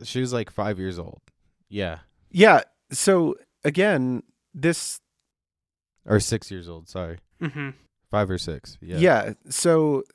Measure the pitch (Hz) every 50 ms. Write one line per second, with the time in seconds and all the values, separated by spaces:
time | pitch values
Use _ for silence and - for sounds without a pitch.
0 | - - - 127 131 127 123 120 107 - - - 104 104 107 92 92 95 90 87
1 | 85 - - - _ _ _ _ _ _ _ _ _ _ 101 101 98 87 80 80
2 | - _ _ _ _ _ - 175 196 220 180 131 - - _ _ _ - 139 -
3 | - 208 190 180 170 147 - - _ _ _ _ - 151 147 175 190 214 190 143
4 | 127 127 127 120 - _ _ _ _ _ - 156 135 165 170 - - - - -
5 | _ _ _ _ _ _ _ _ _ _ _ _ _ _ _ _ _ _ _ _
6 | _ - 107 101 - - 117 110 - - 98 92 85 85 85 82 82 - - 92
7 | 90 82 82 87 _ _ _ - 175 156 135 147 143 139 135 _ _ _ _ _
8 | _ _ - - 208 95 95 87 - 87 78 71 - - - - 85 85 87 156
9 | 170 180 156 110 101 110 110 - _ - 135 - - 175 165 160 156 151 147 135
10 | - - _